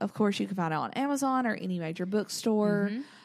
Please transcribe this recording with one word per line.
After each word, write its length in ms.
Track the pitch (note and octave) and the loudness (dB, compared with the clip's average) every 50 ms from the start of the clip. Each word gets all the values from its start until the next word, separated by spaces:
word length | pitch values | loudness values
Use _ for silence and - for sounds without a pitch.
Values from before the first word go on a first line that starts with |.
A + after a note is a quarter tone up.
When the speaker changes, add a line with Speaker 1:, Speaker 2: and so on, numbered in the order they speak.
| - | -4
Speaker 1:
of 100 | G3+ - | -4 0
course, 260 | - G#3+ G3+ G3+ - | 2 2 2 2 2
you 80 | G3+ | -2
can 80 | G3 G3 | -2 -2
find 180 | F#3+ E3+ D#3+ D#3 | -2 0 0 0
it 20 | |
on 140 | D3+ B2+ - - | 0 -2 -2 -2
Amazon 540 | - C4+ C#4+ C#4+ C4+ C#4 C4+ C4 C4 B3 | -2 -2 0 0 0 0 2 2 2 2
or 80 | A3+ G#3+ | 0 -2
any 240 | - F#3 F#3 F3+ F3 | -2 -4 -4 -4 -2
major 260 | E3 D#3+ E3+ F3 F3+ | -2 -4 -4 -4 -4
bookstore. 840 | F#3 G3+ G#3+ G3 - - - - A#3 G#3+ G#3 G#3 G#3 G#3 G3+ G3+ G3+ G#3 | -2 0 0 -2 -2 -4 -4 0 2 4 4 4 4 4 4 2 0 -2
Speaker 2:
Mm-hmm. 80 | B3 C#4+ - - - | -4 -8 -10 -14 -20